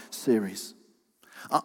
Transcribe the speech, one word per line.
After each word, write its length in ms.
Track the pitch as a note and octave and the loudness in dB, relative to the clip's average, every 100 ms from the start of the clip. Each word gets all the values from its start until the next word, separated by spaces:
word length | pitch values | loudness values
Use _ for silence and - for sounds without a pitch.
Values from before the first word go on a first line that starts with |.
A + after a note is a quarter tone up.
| - | -14
series, 640 | - - A2+ G2 F#2+ - - _ _ _ _ _ - - | -6 4 4 2 -6 -12 -16 _ _ _ _ _ -18 -2
I, 100 | D3+ | 0